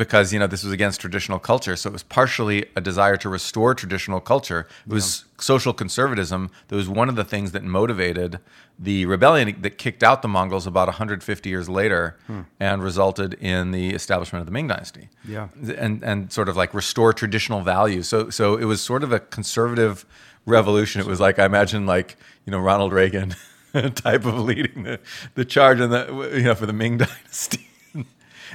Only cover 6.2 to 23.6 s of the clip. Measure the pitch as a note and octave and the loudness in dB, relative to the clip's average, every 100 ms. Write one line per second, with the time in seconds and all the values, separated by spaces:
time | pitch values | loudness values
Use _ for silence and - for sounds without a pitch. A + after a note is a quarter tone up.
6.2 | E2+ F#2 F#2 - _ G2+ F#2 G2 B2+ A#2 | -4 -4 -6 -10 _ -6 -2 0 0 0
7.2 | G2+ G#2 G2 G2 F#2+ F#2+ A#2 G2+ F2+ E2+ | -4 -4 -4 -6 -2 0 0 0 -2 -2
8.2 | F2+ F2+ - - _ - F#2 G2 F2+ F#2 | -6 -8 -16 -20 _ -10 -4 -2 0 4
9.2 | C3 D#3+ G#2+ F#2 G2 - B2+ - A2+ C3+ | 6 6 2 -2 -8 -6 -8 4 4 4
10.2 | A2 F#2+ F#2 F#2+ F2+ F2+ F#2 F2+ G#2+ G2 | 2 0 0 -2 0 0 0 -2 -6 -6
11.2 | - G2+ G2 F#2 F2 F#2+ G#2+ F2 E2+ - | -6 -8 -6 -6 -4 0 2 0 -2 -8
12.2 | - G#2 F2 - G2 G2 F#2+ F2+ F#2+ F#2+ | -12 -12 -12 -4 -2 0 -2 2 2 2
13.2 | G2 - F#2+ F#2 F2+ F#2 F2+ F#2+ - F#2 | -4 -4 -2 -2 -2 -2 -2 -4 -2 -2
14.2 | F2 F2 E2 A2 D3+ F#2+ - - F#2+ _ | -2 -8 -8 -6 -4 -6 -8 -20 -20 _
15.2 | G#2 G#2+ G2+ - A#2 - A2+ G#2+ A#2 G2+ | -14 -12 -12 -12 -10 -4 -4 -4 -4 -4
16.2 | F#2 - G2 F#2 F2+ G2+ - - A2+ A2 | -4 -4 -2 0 -2 -2 -4 2 4 4
17.2 | A2 G#2+ - G#2+ F2+ F#2 G#2+ F#2 E2+ A2 | 0 -2 -2 -2 0 2 2 0 -2 -2
18.2 | A2 G#2 G#2 A2 A2+ G#2 - B2+ C#3+ A#2 | -2 0 0 2 0 -2 -2 -4 0 -2
19.2 | - - G2+ - A#2 A#2 A2 F#2+ - - | -2 -10 -4 -2 0 2 2 0 -12 -20
20.2 | - _ - A2+ G#2 G#2 G#2+ G2+ G2+ F#2 | -20 _ 4 4 6 2 2 -2 -4 2
21.2 | G2 G2 G2 G2+ G2+ G#2+ G2 F2+ F#2 - | 4 4 4 4 2 0 0 0 -2 -12
22.2 | - _ - F#2+ F#2+ G2+ G2 F#2+ F#2+ F#2+ | -20 _ -8 -2 2 2 2 4 4 2
23.2 | F#2+ F2+ - _ | -4 -8 -16 _